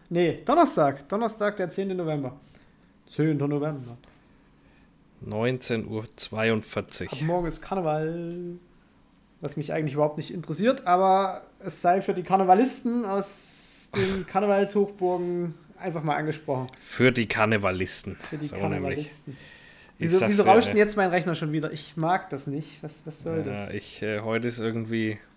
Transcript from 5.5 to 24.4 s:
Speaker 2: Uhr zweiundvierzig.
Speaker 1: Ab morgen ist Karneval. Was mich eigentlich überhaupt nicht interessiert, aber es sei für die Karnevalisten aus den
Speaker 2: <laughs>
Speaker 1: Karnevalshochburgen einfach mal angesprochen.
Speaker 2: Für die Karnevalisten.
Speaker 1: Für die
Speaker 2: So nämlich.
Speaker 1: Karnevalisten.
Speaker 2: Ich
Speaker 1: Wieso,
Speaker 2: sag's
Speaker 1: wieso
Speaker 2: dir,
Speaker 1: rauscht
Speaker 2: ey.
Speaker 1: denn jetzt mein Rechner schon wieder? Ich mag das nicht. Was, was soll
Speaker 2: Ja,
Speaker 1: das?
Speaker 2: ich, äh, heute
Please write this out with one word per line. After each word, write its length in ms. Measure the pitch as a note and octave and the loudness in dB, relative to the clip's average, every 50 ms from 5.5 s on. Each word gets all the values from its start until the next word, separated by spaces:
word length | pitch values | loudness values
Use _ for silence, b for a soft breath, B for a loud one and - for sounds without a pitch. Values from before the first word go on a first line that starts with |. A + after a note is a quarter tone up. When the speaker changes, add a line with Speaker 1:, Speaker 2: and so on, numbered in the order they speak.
| C3 B2+ - - B2 A2 G#2 A2 | 0 -2 -2 -2 -2 -2 -4 -4
Speaker 2:
Uhr 160 | A2 A2 A2 - - - | -6 -6 -8 -8 -8 -8
zweiundvierzig. 960 | - - - A2 A2+ A2+ A2+ A2 G#2 - - - G2 - - - - - - | -8 -6 -2 0 2 2 2 2 0 -4 -4 -6 -6 -4 -6 -8 -6 -6 -6
Speaker 1:
Ab 80 | C3 | -4
morgen 260 | D3+ D#3+ F3 F3+ F3 E3 | -2 0 0 0 0 -2
ist 140 | E3 - | -6 -8
Karneval. 960 | - - G3 F#3+ F3 D#3 D3+ D#3 D#3 D#3+ E3 E3+ E3+ E3+ F3 F3 F3 F3 F3 F3+ - _ b b b b b b b b _ _ _ _ _ _ | -8 -6 -4 -2 0 0 0 0 0 -2 -4 -6 -8 -8 -8 -8 -10 -10 -12 -14 -16 _ b b b b b b b b _ _ _ _ _ _
Was 140 | - D3 - | -10 -8 -6
mich 160 | D#3 C#3+ D3 | -6 -6 -4
eigentlich 220 | D#3 D#3+ D#3 D3 B2+ | -2 -2 -2 -2 0
überhaupt 240 | D3 D3+ D3+ D3+ - | 2 2 2 0 -2
nicht 160 | D3 - - | -8 -8 -8
interessiert, 520 | F3+ D#3 - D#3 - G3+ A#3+ C4 C4 - | -8 -6 -6 -4 0 2 2 2 2 2
aber 580 | F3+ F3+ F#3 F#3+ F#3+ F#3+ F#3+ G3 F#3+ F3+ - - - _ - | 2 4 6 6 6 6 6 4 2 -2 -6 -12 -18 _ -14
es 220 | - F#3+ - - | -10 -8 -6 0
sei 200 | - F3 F3 G3 | 4 4 4 4
für 120 | F#3+ - F#3 | 2 0 -2
die 100 | F#3 F3 | -2 0
Karnevalisten 840 | - F3+ F#3+ G3 F3+ F#3 G3+ B3+ B3+ - - - A#3+ A#3 A#3+ A#3 | 2 2 4 6 8 8 8 6 4 2 -2 -2 -2 -2 0 -2
aus 840 | G3 G3 G3 F#3+ - - - - - - - - - - - - - - | 0 0 -2 -2 -2 -6 -8 -10 -10 -10 -10 -10 -10 -12 -12 -12 -6 -2
den 320 | G3+ F#3+ F#3+ G3 F#3+ F3 - | 0 0 0 0 -2 -4 -2
Speaker 2:
<laughs> 0 | |
Speaker 1:
Karnevalshochburgen 1300 | - F#3+ G#3 G3+ G3+ G3 G3+ G3 - G#3 G3+ G3+ G3+ - F#3 F3+ F3+ F3 F3 F3 F3 F3 F3 E3+ D3+ - - - - - | -2 0 2 4 4 4 4 2 2 2 0 0 0 -2 0 0 0 0 -2 -2 -2 -2 -2 -4 -6 -10 -16 -20 -16 -10
einfach 240 | - F#3+ D#3+ E3 D3+ | -8 -6 -6 -4 -2
mal 140 | D#3+ C#3+ D3 | -2 0 0
angesprochen. 500 | D#3 D#3 D3 D3+ - - C#3 B2+ C3 B2 - - | 0 -2 -4 -4 -4 -4 -2 -2 -4 -6 -10 -14
Speaker 2:
Für 320 | - - - - A#2+ C3 B2 | -12 -6 0 4 4 4 4
die 120 | B2+ A2+ | 4 0
Karnevalisten. 920 | G2 - A2+ A2 G#2+ A2+ G#2 G2 F#2+ F#2 F#2 F#2+ F2+ - - - F#2+ F2+ - | 0 0 2 2 4 4 2 2 2 0 0 -2 -2 -4 -6 -6 -8 -10 -12
Speaker 1:
Für 180 | - - - D3 | -12 -12 -10 -8
die 100 | D3+ D3 | -8 -8
Speaker 2:
So 80 | C#3 - | -6 -4
nämlich. 140 | - D#3 D3+ | -4 -2 -2
Speaker 1:
Karnevalisten. 640 | C#3+ C#3 C#3 C#3 C#3+ D3+ D3 - - - - C3 B B B B B B B B B B B B B | -2 -4 -4 -4 -6 -6 -10 -12 -16 -16 -16 -16 B B B B B B B B B B B B B
Speaker 2:
Ich 100 | - E3 | 0 4
Speaker 1:
Wieso, 100 | F3 F#3 | 4 4
Speaker 2:
sag's 140 | - G#3+ G#3 | 6 6 4
Speaker 1:
wieso 100 | G3+ G3 | 6 8
Speaker 2:
dir, 60 | - | 8
Speaker 1:
rauscht 180 | F#3+ A3+ A#3+ G3+ | 8 8 8 6
Speaker 2:
ey. 60 | G#3 | 4
Speaker 1:
denn 60 | G#3 | 4
jetzt 180 | G#3 G#3 G#3 G3+ | 4 4 4 2
mein 120 | F#3+ F#3 | 2 2
Rechner 260 | E3+ F3+ D#3 F3 E3 | 2 2 0 0 -2
schon 180 | D#3 E3 D3+ D3 | -2 -2 -2 -2
wieder? 180 | D#3+ D3 - | -2 -4 -4
Ich 240 | D#3+ D3+ - - - | -6 -10 -14 -12 -8
mag 340 | E3+ D#3 E3 F3+ F#3+ F#3 - | -4 -2 0 0 0 -2 -6
das 160 | D3+ C3+ - - | -10 -10 -8 -6
nicht. 360 | C#3 D3 D#3 - - - - | -6 -6 -8 -10 -14 -16 -14
Was, 200 | D3+ - - - | -16 -14 -14 -16
was 180 | D#3+ D3+ - - | -16 -14 -12 -8
soll 140 | E3 D#3+ D#3+ | -6 -4 -4
Speaker 2:
Ja, 60 | D3+ | -4
Speaker 1:
das? 240 | C3+ G#2 G#2 G2+ G2 - | -4 -6 -8 -8 -8 -8
Speaker 2:
ich, 280 | G2+ - - - - | -10 -10 -12 -12 -8
äh, 180 | A2 G#2 G#2+ G#2 | -6 -4 -4 -4
heute 300 | A2 A2+ A2+ A2+ | -2 -2 -2 -2